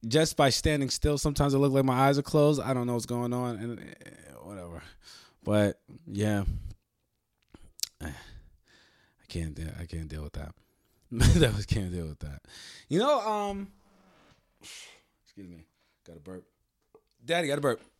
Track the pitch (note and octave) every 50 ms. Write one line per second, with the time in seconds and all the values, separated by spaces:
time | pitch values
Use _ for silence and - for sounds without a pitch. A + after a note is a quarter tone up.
0 | - A2+ A2+ D3+ D#3+ D#3 - - D3+ C#3 A#2+ - - D#3+ D3+ D3 C#3 B2+ - -
1 | - D3+ D3 C#3 - D3+ C#3+ - D3 C#3+ C#3 C3+ C#3 C#3+ C3 C3+ C3+ C3+ C3 B2+
2 | C3+ C#3 C#3+ C#3 C#3 - - D#3 D3 D3 D3+ C#3 - - C3+ B2+ A#2+ A#2+ A#2+ A#2+
3 | A2+ A#2+ A#2+ A#2+ A#2+ A#2+ B2 B2 B2 B2 A#2+ G2 G#2+ A#2 A#2+ G2 - - - -
4 | - - - - - - C#2 A1+ B1 E2+ G#2 F#2+ F2 F2 E2+ D#2+ - - - -
5 | _ - - - - - _ _ _ - G#2 G#2 G#2 G2+ - _ _ _ - -
6 | _ - G#2 G2 G#2+ G#2+ G#2+ G2+ G2 - - - - - - - _ _ _ _
7 | _ _ _ _ _ _ _ _ _ _ _ - - - _ _ - - _ _
8 | - D#2+ D2 - - - - - - - _ _ _ _ _ _ _ _ _ _
9 | _ _ _ _ _ _ - F2+ E2 D#2+ D2 D2 D#2+ D#2+ - - F2 E2 - E2+
10 | D#2+ D2+ D2+ D2+ D2+ D2 _ - D2+ D#2+ - _ _ _ _ _ _ _ _ _
11 | _ _ B2 A2+ B2 - - F3 D#3 B2 G#2 G2+ G2+ - - A2+ G2 F2+ F2 F2+
12 | E2+ D#2 D2+ - - D2+ C#2+ C#2+ _ - - - - - - - - _ C#3 E3+
13 | A3 C#4 D4 C4 G#3 A3 G#3+ G#3 G#3 G3+ G3+ G3 G3 G3 - _ _ _ _ _
14 | _ _ _ _ _ _ _ _ _ _ _ _ - - - - - - - _
15 | _ _ _ _ _ _ _ - G2 F2 F2 E2 D#2+ _ _ _ _ _ _ _
16 | _ - E2 D#2+ D2 F2 F#2 F#2 F2+ _ _ _ _ _ _ _ _ _ _ -
17 | _ _ _ _ - A#2+ E3 F3 F3 D3 C#3 D3 D3 C#3 A#2 - - _ _ _